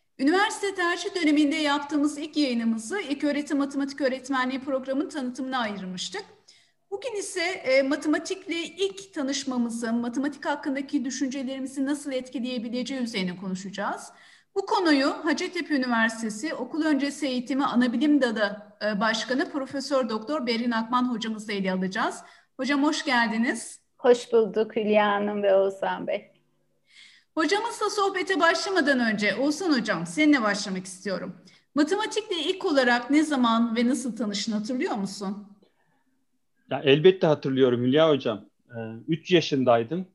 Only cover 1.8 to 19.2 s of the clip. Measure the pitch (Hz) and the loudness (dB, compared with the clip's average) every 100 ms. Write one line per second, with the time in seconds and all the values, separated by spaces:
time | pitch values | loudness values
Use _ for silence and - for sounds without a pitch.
1.8 | 294 302 294 285 311 302 269 233 226 220 | 0 0 0 -2 -6 0 0 2 0 -2
2.8 | - 392 277 277 294 285 285 277 277 277 | -4 -6 -4 -2 0 -2 -2 -2 0 -2
3.8 | 277 - 269 262 254 262 254 262 277 262 | -4 -2 -2 -2 -4 -2 0 -2 -4 -4
4.8 | 262 269 - 302 247 247 262 254 220 196 | -2 -2 -2 -4 -6 -6 -6 -4 -4 -6
5.8 | 185 185 - - - - _ _ _ _ | -8 -8 -8 -10 -12 -20 _ _ _ _
6.8 | - 392 508 415 311 349 339 370 254 262 | -12 -8 -6 -6 -6 -4 -4 -4 2 2
7.8 | 269 294 302 330 339 381 - 339 302 339 | 4 0 0 0 -2 -8 -6 -6 -6 -4
8.8 | 392 - - 320 269 277 262 247 233 233 | -4 -4 -12 -6 -4 -4 -4 -2 -2 -2
9.8 | 233 240 240 240 285 - 320 285 294 269 | -2 -2 -2 -2 -4 -4 -4 -4 -2 -4
10.8 | 277 285 254 - 269 277 254 269 262 285 | -2 -4 -4 -4 -4 -4 -6 -6 -8 -4
11.8 | 269 285 285 262 254 277 247 247 226 247 | -2 -2 -4 -6 -6 -6 -4 -4 -4 -6
12.8 | 247 269 233 208 180 180 190 185 196 196 | -4 -4 -4 -2 -4 -6 -8 -8 -8 -6
13.8 | 214 370 - - - - _ 392 392 403 | -6 -6 -12 -20 -20 -20 _ -8 -2 0
14.8 | 339 277 285 - 320 339 359 339 294 285 | 4 4 2 0 -2 -2 -2 -4 -2 0
15.8 | 254 233 226 226 220 208 320 254 247 320 | 2 2 2 0 -6 -4 -6 -6 -6 -2
16.8 | 311 269 285 277 277 254 247 269 277 240 | 2 2 0 -2 -2 -2 -2 0 2 4
17.8 | 247 233 302 294 240 214 202 196 - - | 2 2 4 4 4 2 -2 -2 -14 -4
18.8 | 214 208 220 226 | -2 0 0 0